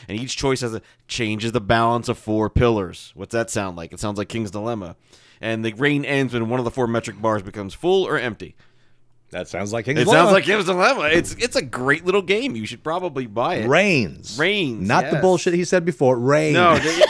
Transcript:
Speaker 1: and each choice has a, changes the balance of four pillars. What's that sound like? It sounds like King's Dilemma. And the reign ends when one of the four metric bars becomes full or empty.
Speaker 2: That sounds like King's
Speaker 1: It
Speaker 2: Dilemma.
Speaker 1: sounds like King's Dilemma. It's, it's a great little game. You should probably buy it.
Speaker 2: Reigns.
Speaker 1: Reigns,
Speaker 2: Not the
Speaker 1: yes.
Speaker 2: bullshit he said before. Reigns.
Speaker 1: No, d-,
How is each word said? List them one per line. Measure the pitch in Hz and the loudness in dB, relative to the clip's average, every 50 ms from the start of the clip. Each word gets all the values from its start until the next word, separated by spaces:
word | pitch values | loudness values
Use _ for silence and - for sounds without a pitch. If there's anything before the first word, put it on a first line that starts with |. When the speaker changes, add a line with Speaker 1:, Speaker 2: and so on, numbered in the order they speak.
| - - | -12 -10
Speaker 1:
and | 101 110 | -8 -8
each | 131 123 - | -6 -8 -6
choice | - 143 135 131 120 | -2 0 0 0 0
has | 131 113 110 | -2 -6 -6
a, | 107 - _ _ _ _ | -8 -12 _ _ _ _
changes | - - - 117 107 110 104 113 117 | -10 -6 -4 -2 -2 -2 -2 -4 -2
the | 110 120 | -2 -2
balance | 101 98 117 113 117 117 117 117 - - | 0 2 2 4 4 2 2 0 -2 -4
of | 110 | -6
four | - - 107 107 107 107 101 | -4 -2 -2 0 0 0 2
pillars. | - - 123 120 113 104 92 87 - - - - - | 2 4 4 4 2 2 -2 -6 -8 -16 -20 -20 -16
What's | 78 98 - 117 | -16 -10 -4 -2
that | 117 113 - | -2 -2 -2
sound | - 110 98 95 85 | -2 -4 -4 -4 -6
like? | 85 82 - 87 | -10 -12 -14 -10
It | 87 | -8
sounds | 113 104 101 | -6 -6 -4
like | 101 101 | -4 -6
King's | - - 117 110 98 | -6 -4 -6 -6 -6
Dilemma. | 90 104 107 117 120 104 90 82 87 _ _ _ _ - _ _ _ - | -6 -6 -6 -6 -6 -6 -8 -12 -16 _ _ _ _ -20 _ _ _ -10
And | - 113 113 113 113 | -6 -6 -4 -4 -4
the | 113 104 | -4 -4
reign | 107 139 147 147 143 139 | 0 0 0 0 0 -2
ends | 127 143 139 135 120 123 | 0 0 0 0 0 -2
when | 117 113 110 | -2 -2 -2
one | 123 127 | -2 -2
of | 123 | -2
the | 117 | -2
four | - 135 123 | 0 0 0
metric | 113 117 113 - 117 98 101 | 0 0 -2 -4 -4 -8 -4
bars | 107 110 110 107 92 | -2 0 0 -2 -4
becomes | 101 95 107 98 98 - | -8 -10 -10 -10 -10 -8
full | - - 180 190 190 175 | -4 0 2 2 2 2
or | 107 143 | 0 -2
empty. | 131 117 120 98 - 90 76 - _ - _ _ _ _ _ _ _ _ _ _ _ _ - | -2 -2 -4 -6 -8 -14 -18 -18 _ -20 _ _ _ _ _ _ _ _ _ _ _ _ -12
Speaker 2:
That | 85 90 90 - | -10 -10 -10 -8
sounds | - 87 101 101 110 | -8 -8 -6 -6 -6
like | 117 104 | -6 -4
King's | 123 147 139 | -2 0 2
Speaker 1:
It | 123 | 4
Speaker 2:
Dilemma. | 196 226 160 175 | 6 6 6 8
Speaker 1:
sounds | 208 190 | 8 6
like | 190 - | 4 4
King's | 170 208 214 175 | 2 0 0 0
Dilemma. | 185 185 180 190 247 277 208 151 151 | 0 0 2 2 2 2 2 0 2
It's, | 160 170 143 - - | 2 2 0 -2 -6
it's | - 233 240 - | -6 -4 -2 -2
a | 269 | -2
great | 151 120 - 120 127 135 147 160 175 | -4 -4 -6 -4 -4 -4 -4 -4 -2
little | 180 185 202 | 0 0 0
game. | 180 170 196 220 269 262 117 | 2 0 -2 -2 -2 -4 -6
You | 110 107 | -6 -8
should | 104 120 110 | -8 -10 -8
probably | - 156 165 185 185 175 131 135 127 | -6 -6 -4 -4 -4 -6 -6 -6 -8
buy | 110 101 120 127 - - | -6 -4 -4 -2 -2 -2
it. | 113 107 | -2 0
Speaker 2:
Reigns. | 120 143 180 208 202 170 131 104 76 67 - - 90 101 127 | 2 4 4 4 4 2 2 0 -2 -6 -10 -14 -10 -4 -2
Speaker 1:
Reigns, | 160 190 208 208 170 131 113 101 90 | 0 0 0 0 -2 -2 -4 -4 -2
Speaker 2:
Not | 104 135 175 - | 0 2 2 2
the | - - | 2 0
Speaker 1:
yes. | 147 | 2
Speaker 2:
bullshit | 185 185 180 165 - 185 170 | 4 4 4 4 2 0 0
he | 175 175 | 0 0
said | - 185 180 170 | 2 0 0 0
before. | 175 - - 147 127 131 | 0 0 2 4 4 4
Reigns. | 117 123 135 143 156 156 156 147 | 4 2 2 2 4 4 2 4
Speaker 1:
No, | 175 180 170 156 143 | 4 6 6 6 4
d-, | 135 156 165 - - | 2 2 4 4 4